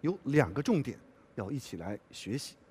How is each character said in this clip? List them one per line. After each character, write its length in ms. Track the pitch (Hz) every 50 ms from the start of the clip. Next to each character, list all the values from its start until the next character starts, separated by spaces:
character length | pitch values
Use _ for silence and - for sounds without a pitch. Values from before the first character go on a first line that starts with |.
有 140 | - 151 190 - -
两 280 | 135 143 147 131 - 98
个 80 | 139
重 220 | 147 - 226 160 120
点 160 | 120 101 - - - - - - _ -
要 140 | - 101 98
一 80 | 143
起 200 | 135 - - -
来 200 | 85 85 95 104 - _ _
学 260 | - - - 95 110
习。 160 | 143 - - - - - _